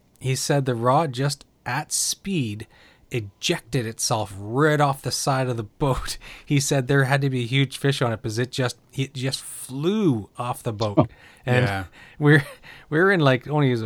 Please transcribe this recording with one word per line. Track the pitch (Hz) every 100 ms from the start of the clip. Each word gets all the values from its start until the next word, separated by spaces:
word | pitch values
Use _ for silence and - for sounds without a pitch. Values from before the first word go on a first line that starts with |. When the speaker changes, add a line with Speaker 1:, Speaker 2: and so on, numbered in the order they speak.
| _ _
Speaker 1:
he | 131 131
said | - 143
the | 131 117
rod | 123 143 165
just | 120 139 139 - _ -
at | 131 -
speed | - - - 196 185 113 104 110 _ - _ _
ejected | 127 101 - - 170 - 135 113
itself | - - 113 104 101
right | 104 123 156 151
off | 143 135
the | 127
side | - - 131 127
of | 117
the |
boat. | 104 _ 143 120 - - -
<laughs> | - -
He | 143
said | 139 143 123
there | 139
had | 127 139
to | 139
be | 127
a | 117
huge | 135 135 -
fish | 139 139
on | 120
it | 110
because | 113 110
it | 123
just, | - 123 - _
it | - 135
just | 131 131 -
flew | - - - 131 160 220 190 113 98 -
off | 123 117
the | 123
boat. | 107 107 104
Speaker 2:
Oh. | 107 - - - -
Speaker 1:
And | 123 101
Speaker 3:
Yeah. | 95 92 -
Speaker 1:
<laughs> | - -
we're, | 147 151 143 - - - -
we're | 151 190
in, | 190
like, | 139 127 139
only | 151 135 120